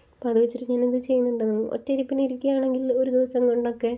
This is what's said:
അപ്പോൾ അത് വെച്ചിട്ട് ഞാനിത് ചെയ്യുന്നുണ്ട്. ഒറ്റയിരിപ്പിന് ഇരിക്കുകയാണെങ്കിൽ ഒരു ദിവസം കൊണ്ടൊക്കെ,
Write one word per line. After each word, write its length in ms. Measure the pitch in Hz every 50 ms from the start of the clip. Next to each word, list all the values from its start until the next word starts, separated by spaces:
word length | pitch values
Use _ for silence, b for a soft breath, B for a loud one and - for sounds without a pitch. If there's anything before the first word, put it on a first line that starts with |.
| B B
അപ്പോൾ 180 | B _ - 240
അത് 100 | 226 220
വെച്ചിട്ട് 260 | 240 233 - - 254 240
ഞാനിത് 300 | 247 240 247 247 247 254
ചെയ്യുന്നുണ്ട്. 440 | 247 262 262 254 247 247 240 226 220 220 214 214 220 -
ഒറ്റയിരിപ്പിന് 520 | - 233 - - 269 269 262 262 277 269
ഇരിക്കുകയാണെങ്കിൽ 640 | 277 247 254 254 - 277 269 269 262 262 254 262 262 262
ഒരു 180 | 240 254 262 262
ദിവസം 320 | 247 254 254 247 254 247 247
കൊണ്ടൊക്കെ, 460 | 247 233 240 240 240 233 233 240 233 247